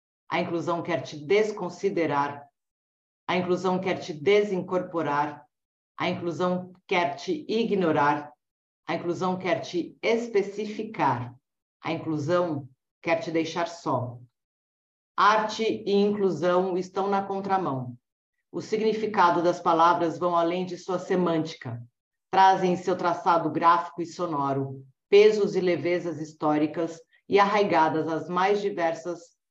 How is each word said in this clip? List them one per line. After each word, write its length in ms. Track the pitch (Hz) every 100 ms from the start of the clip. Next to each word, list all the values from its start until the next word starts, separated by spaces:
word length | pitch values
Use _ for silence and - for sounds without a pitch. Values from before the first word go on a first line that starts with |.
| _ _ _
A 100 | 160
inclusão 420 | 127 165 151 170
quer 200 | 151 160
te 160 | - 151
desconsiderar. 1300 | 147 202 214 - 180 - 196 175 156 143 143 123 - _ _ _ _ _ _ _ -
A 80 | 180
inclusão 440 | 175 180 185 180
quer 160 | 185 170
te 140 | -
desincorporar. 1300 | 151 160 208 202 180 - 180 180 170 147 143 151 - - _ _ _ _ -
A 100 | 170
inclusão 640 | 180 175 151 180 180 - - -
quer 280 | 180 175 -
te 300 | - 165 -
ignorar. 840 | 220 196 196 170 151 143 151 - - _ _ _ _ -
A 80 | 165
inclusão 420 | 175 151 185 180
quer 220 | 185 160
te 380 | - 180 - -
especificar. 1300 | 214 233 240 202 196 208 208 214 - - 143 120 120 - _ _ _ _
A 80 | 143
inclusão 760 | 160 160 151 139 175 175 139 - _ _ _
quer 180 | 170 165
te 100 | 175
deixar 380 | 165 160 185 170
só. 500 | - 160 127 120 - - _ _ _ _ _ _ _ _ -
Arte 460 | 196 220 214 -
e 280 | 220 - -
inclusão 840 | 202 208 208 190 151 175 180 185 180
estão 320 | 180 196 196
na 120 | 196
contramão. 760 | 196 196 196 190 165 131 120 120 _ _ _ _ _
O 100 | 170
significado 840 | - 214 220 214 208 202 175 170
das 160 | 170 170
palavras 580 | 180 165 170 175 170 147
vão 180 | 175 170
além 300 | 170 180 180
de 120 | 175
sua 200 | - 180
semântica. 840 | - 180 175 160 156 - 123 120 - _ _ _ _
Trazem 420 | 190 190 185 185
em 20 | 180
seu 180 | - 180
traçado 560 | 175 170 185 170 156
gráfico 500 | 160 170 170 - -
e 40 | 165
sonoro 800 | - 175 147 139 139 135 135 - _ _
pesos 460 | 202 214 214 190 175
e 60 |
levezas 580 | 180 160 165 175 165 151
históricas 800 | 156 - 151 151 151 180 165 - - _ -
e 100 | 196
arraigadas 680 | 196 208 - 160 160 160 151
às 200 | 160 160
mais 340 | 180 190 202
diversas 760 | 196 170 170 165 180 165 - _ _